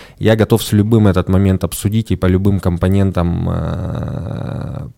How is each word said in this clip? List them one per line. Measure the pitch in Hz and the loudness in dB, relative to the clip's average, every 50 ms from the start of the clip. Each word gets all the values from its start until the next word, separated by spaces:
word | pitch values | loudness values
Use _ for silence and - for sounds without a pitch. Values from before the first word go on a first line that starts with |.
| - - - - | -18 -20 -12 -2
Я | - 104 113 | 2 2 4
готов | 110 107 - 120 110 | 4 4 2 2 0
с | - - 113 | 0 2 2
любым | 104 101 107 120 113 104 101 | 2 4 4 4 4 4 4
этот | 87 92 87 - | 4 2 0 2
момент | 95 92 98 98 92 92 - | 2 2 4 4 2 0 -2
обсудить | 78 - - - 104 107 113 110 - | -4 -6 -4 -4 -2 -2 -2 -2 -2
и | 98 87 | -4 -2
по | - | 0
любым | 92 92 92 98 104 98 92 | 0 2 2 2 2 0 0
компонентам, | - 92 87 85 - 92 98 98 98 98 90 90 87 87 87 85 85 87 | 0 -2 -2 0 0 0 2 2 2 0 0 0 0 0 0 -2 -2 -2
э, | 87 87 82 82 82 82 85 82 80 78 78 78 76 78 82 82 - - - - - 73 - - - - - - - | -2 -4 -4 -4 -6 -6 -6 -6 -6 -6 -6 -6 -6 -8 -8 -8 -8 -8 -8 -8 -8 -8 -10 -10 -10 -10 -12 -12 -16